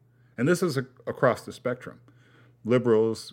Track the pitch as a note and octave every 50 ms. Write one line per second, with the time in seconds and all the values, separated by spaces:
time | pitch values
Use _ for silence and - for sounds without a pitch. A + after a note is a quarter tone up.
0 | _ _ _ _ _ _ _ - A#2+ D#3 F3+ F3 F#3+ E3+ B2+ C3 B2 - _ _
1 | _ - A2+ - - B2 A2 - - - - - - B2+ B2 - - - - -
2 | _ _ _ _ _ _ _ _ _ _ _ _ - G#2+ A#2+ B2+ B2 B2 A2 G#2+
3 | A2+ A2+ A2 - - -